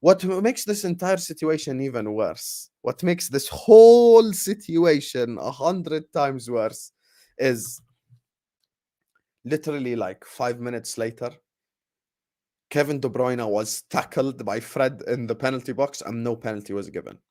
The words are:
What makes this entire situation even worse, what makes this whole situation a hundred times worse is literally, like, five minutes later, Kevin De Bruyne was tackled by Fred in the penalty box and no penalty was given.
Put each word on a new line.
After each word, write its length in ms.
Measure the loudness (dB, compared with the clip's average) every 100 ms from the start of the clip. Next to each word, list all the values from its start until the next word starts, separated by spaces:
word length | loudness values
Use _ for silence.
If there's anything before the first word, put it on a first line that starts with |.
What 240 | 6 4
makes 420 | 2 -2 -2 -2 -6
this 180 | -6
entire 340 | -4 -4 -2 -2
situation 640 | -4 -8 -4 -4 -4 -6
even 320 | -6 -6 -6
worse, 560 | -2 -4 -4 -12 -14 -16 _
what 220 | -8 -4
makes 260 | -2 -2 -2
this 180 | -6 -6
whole 840 | -10 8 12 12 10 10 8 6
situation 1040 | 0 -4 -6 -4 0 4 2 0 -4 -4 -4
a 140 | -8
hundred 600 | -4 -4 -4 -6 -8 -6
times 380 | -4 -4 -4 -6
worse 420 | -4 -4 -6 -20 _ _ _ _ _
is 440 | -2 -2 -6 -16 _ _ _ _ _ _ _ _ _ _ _ _ _ _ _ _ -6
literally, 500 | -6 -4 -6 -4 -4
like, 300 | -6 -8 -18
five 340 | -8 -6 -4
minutes 380 | -8 -10 -10 -8
later, 340 | -8 -6 -12 -14 _ _ _ _ _ _ _ _ _ _ _ _ _
Kevin 300 | -2 -2 -2
De 80 | -6
Bruyne 400 | -2 -2 -2 -2
was 360 | -4 -4 -8
tackled 600 | -6 -6 -4 -4 -4 -4
by 160 | -8 -8
Fred 440 | -8 -2 -2 -2 -8
in 200 | -6 -6
the 80 | -4
penalty 380 | -4 -6 -8
box 280 | -4 -4 -6
and 220 | -12 -8
no 120 | -6 -6
penalty 380 | -6 -10 -8
was 160 | -8 -8
given. 280 | -12 -14 -18 _